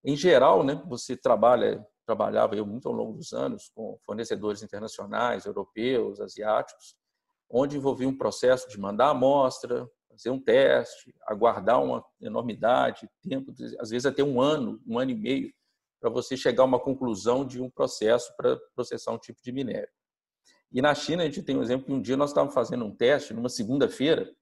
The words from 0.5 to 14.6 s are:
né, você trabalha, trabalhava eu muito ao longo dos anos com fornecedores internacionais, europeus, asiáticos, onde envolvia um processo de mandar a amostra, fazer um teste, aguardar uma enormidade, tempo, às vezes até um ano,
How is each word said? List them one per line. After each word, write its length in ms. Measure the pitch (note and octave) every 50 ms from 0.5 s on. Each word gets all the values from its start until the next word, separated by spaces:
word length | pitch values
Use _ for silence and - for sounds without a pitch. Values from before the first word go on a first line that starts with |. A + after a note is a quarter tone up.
| G3 F#3 D#3
né, 180 | C3+ - - -
você 300 | F3 A#2+ A#2 - - B2+
trabalha, 680 | - - B2+ A#2+ G#2+ A2 A#2+ B2 A#2 G#2+ G#2+ G#2+ G#2+ - _ _ _ _
trabalhava 500 | - A2 G2+ G#2+ G#2 G#2+ A2+ A2+ A2 G#2
eu 100 | G#2 G#2+
muito 220 | G2+ G#2 B2+ -
ao 60 | C3+ A#2+
longo 240 | A2+ G#2+ A2+ A2
dos 160 | - - - A2
anos 360 | A#2+ C3+ C3+ A#2 G2+ - - _
com 220 | A2+ A2+ G#2 G2+ - _
fornecedores 580 | - G#2 A2 A2+ - A2 G2 G2+ G#2+ G#2 G#2 A2
internacionais, 800 | G2+ - G#2 G#2+ G#2+ - - G2+ G2+ G#2 G#2+ A#2+ A#2+ A2+ G2 -
europeus, 760 | G#2 - G2+ F#2+ _ _ A2 A#2 B2+ C3 A#2 G#2+ G2+ G2+ G2+
asiáticos, 720 | G#2+ F#2+ - - G#2 G#2+ G#2+ B2 B2+ - - _ - - _ _ _ _ _ _ _ _ _ _ _ _
onde 260 | A#2 A#2+ C#3+ C#3+ D3
envolvia 320 | C#3+ C3 C#3 B2+ C3 B2+
um 100 | C3+ C3+
processo 520 | - - G#2+ - - - B2+ C3 B2+ - -
de 100 | - G2+
mandar 280 | G2 G2 G#2 G#2 C3
a 40 | D3
amostra, 760 | D3 C3 B2+ C3+ C#3+ C#3+ C3+ B2+ - - - A#2+ B2 B2+ B2+ B2 _ _ _ _
fazer 200 | _ _ - A#2
um 100 | C3 C3+
teste, 760 | C3+ - A2+ C3 C3+ C3+ C3+ B2 A#2+ - - - _ - _ _ -
aguardar 580 | - A2 G2 A2+ A#2 G#2 G#2 F#2 G#2 A#2+ C3+ C#3
uma 200 | C3 B2 A#2 - _ _ _
enormidade, 880 | - - G#2+ A#2 A#2+ A#2+ - - C#3+ A2+ B2+ C3+ C3 A#2+ - - A#2 - _ _
tempo, 320 | _ F#3+ - C4+ C4+ - A#2+ B2 A#2+ A#2 A#2 -
às 100 | A#2+ G#2+
vezes 160 | A2 B2 B2
até 180 | C#3 - - C#3
um 160 | D3 C3 A#2+
ano, 420 | C3 D3 D#3 D3